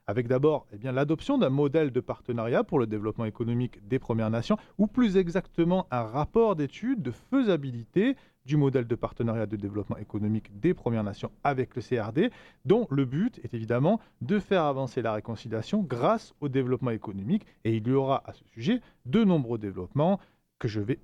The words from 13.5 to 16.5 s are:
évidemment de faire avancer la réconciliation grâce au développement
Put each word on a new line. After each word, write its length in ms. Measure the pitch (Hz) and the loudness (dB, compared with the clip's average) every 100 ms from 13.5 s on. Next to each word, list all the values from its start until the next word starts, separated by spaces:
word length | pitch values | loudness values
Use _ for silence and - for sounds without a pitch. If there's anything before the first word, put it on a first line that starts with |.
évidemment 480 | 117 110 120 151 226 - - | -6 -2 2 2 0 -2 -10
de 160 | 120 202 | -2 -2
faire 260 | - 190 | 2 2
avancer 380 | 151 135 131 - | 2 0 -4 -2
la 100 | 113 | -2
réconciliation 720 | 107 104 110 117 110 113 214 | -2 -4 -8 -6 -6 -2 -2
grâce 520 | 170 120 151 220 - - | 0 0 0 0 -4 -8
au 80 | |
développement 420 | 143 | -4